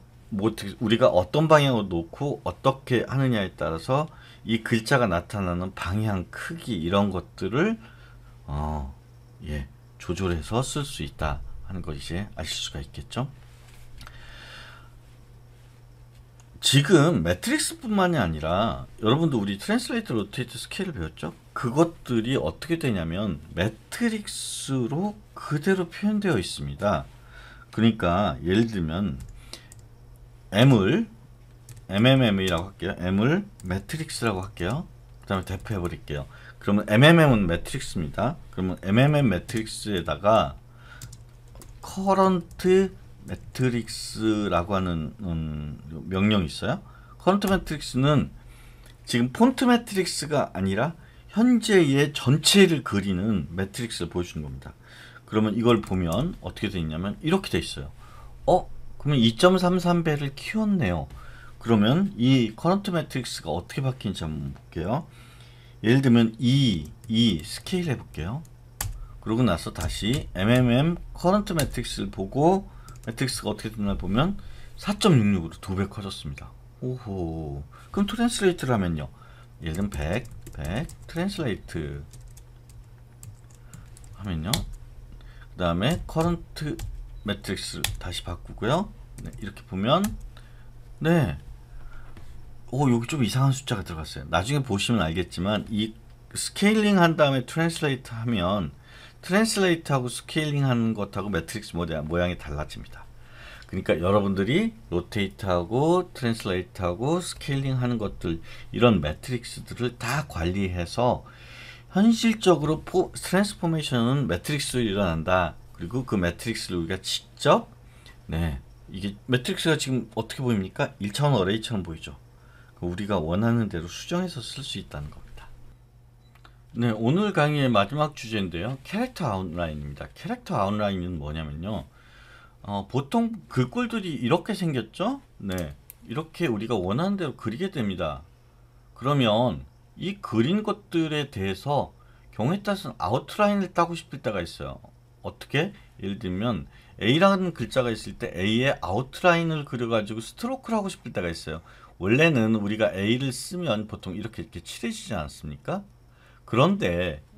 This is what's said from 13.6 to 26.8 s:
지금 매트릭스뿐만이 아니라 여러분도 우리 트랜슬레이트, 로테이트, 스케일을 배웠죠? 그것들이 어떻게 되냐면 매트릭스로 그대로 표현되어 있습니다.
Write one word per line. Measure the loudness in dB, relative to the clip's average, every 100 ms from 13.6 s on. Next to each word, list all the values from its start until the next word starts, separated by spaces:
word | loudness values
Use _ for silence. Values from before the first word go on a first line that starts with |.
| -20 -20 -18 -16 -16 -18 -18 -18 -18 -18 -18 -20 -20 -20 -20 -20 -20 -20 -20 -20 -20 -20 -20 -20 -20 -20 -20 -20 -20 -4
지금 | 2 4 8 6 6 4
매트릭스뿐만이 | 2 0 0 -2 -2 -6 -2 2 2 2
아니라 | 0 -2 0 0 0 -2 -10 -2
여러분도 | 2 4 4 2
우리 | -2 -4
트랜슬레이트, | -2 -2 -2 -6 -2
로테이트, | -4 -4 -6 -8 -10
스케일을 | -10 -8 -6
배웠죠? | -6 -8 -8 -12 -12 -12
그것들이 | -6 0 2 2 0 -4 -2 0 0
어떻게 | -2 -4 -6 -2
되냐면 | -2 -2 -2 -4 -4 -6 -8 -2
매트릭스로 | -2 -4 -12 -2 -2 -2 -8 -10 -10 -8 -4 -2 -2 -2 -4 -6 -16
그대로 | -12 -4 -2 2 2 0
표현되어 | -2 0 0 2 0
있습니다. | 0 -6 -8 -2